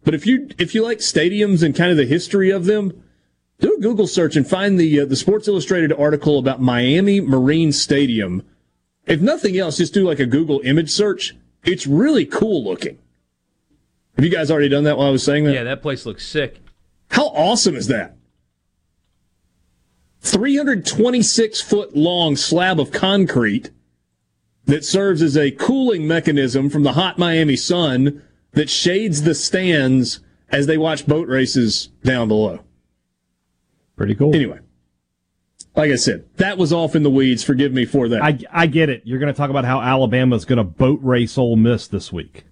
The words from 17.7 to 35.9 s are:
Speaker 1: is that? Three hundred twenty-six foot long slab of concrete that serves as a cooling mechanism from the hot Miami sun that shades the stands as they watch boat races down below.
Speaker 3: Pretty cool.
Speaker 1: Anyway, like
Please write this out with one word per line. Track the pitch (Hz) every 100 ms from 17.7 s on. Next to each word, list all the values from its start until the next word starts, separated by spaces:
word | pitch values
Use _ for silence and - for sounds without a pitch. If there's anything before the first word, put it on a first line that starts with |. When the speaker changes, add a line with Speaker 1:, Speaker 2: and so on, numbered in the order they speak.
| 139
Speaker 1:
is | 104
that? | 117 90 - _ _ _ _ _ _ _ _ _ _ _ _ _ _ _ _ _ _ _ _
Three | - 196 254 277
hundred | 285 233 -
twenty-six | - 240 247 214 - 226 -
foot | - 202 202 143
long | 160 175 165 139
slab | - 165 185 175
of | 131
concrete | - 185 202 190 - 113 101 - _ _ _ _ _ _ _ _ _
that | - 147 147
serves | 196 196 170
as | 165 143
a | 143
cooling | 139 - 269 254 190 156
mechanism | 165 160 147 131 127 139
from | 147
the | 143
hot | 131 185 -
Miami | 175 165 156 131
sun | - 175 160 127 139 143 - _ _
that | - 151
shades | - 180 185 220 147
the | 151 160
stands | - 196 185 160 131 131 120 - _ _ _
as | 139 143
they | 156
watch | 160 151 -
boat | 151 165
races | 131 131 135 113 - - _
down | 131 127 117
below. | 107 107 85 - _ _ _ _ _ _ _ _ _ _ _ _ -
Speaker 3:
Pretty | 104 104
cool. | 143
Speaker 1:
Anyway, | 151 123 - _ _ _ _ _ _ _ _ _ _ - -
like | 151